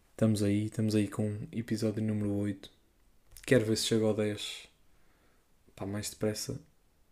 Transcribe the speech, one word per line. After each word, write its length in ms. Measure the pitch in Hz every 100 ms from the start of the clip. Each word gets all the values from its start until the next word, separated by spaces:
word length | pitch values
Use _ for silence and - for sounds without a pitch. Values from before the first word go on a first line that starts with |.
| _
estamos 320 | - 110 104
aí, 220 | 104 101 107
estamos 300 | - 110 107
aí 120 | 101
com 220 | - 107
o 180 | 104 -
episódio 500 | 113 113 110 110 107
número 300 | 110 107 104
oito. 360 | 101 104 98 - - _ _ _ _ _ - -
Quero 180 | 127
ver 140 | 107 110
se 80 | -
chega 180 | 113
ao 100 | 110
dez, 540 | 107 104 107 - - - _ _ _ _ _ _ _ _ _ _ -
pá, 100 | 98
mais 240 | 101 104
depressa. 500 | - 107 107 - 117 - _ _ _ _